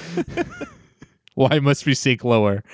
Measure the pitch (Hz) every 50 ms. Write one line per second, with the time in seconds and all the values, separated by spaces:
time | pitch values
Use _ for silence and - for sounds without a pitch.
0 | - 165 170 359 - - - 339 - - 698 719 - - - - _ _ _ _
1 | - _ _ _ _ _ - 139 131 127 156 151 139 143 143 - - 147 127 -
2 | - 135 123 - - 120 117 110 104 101 98 101 - -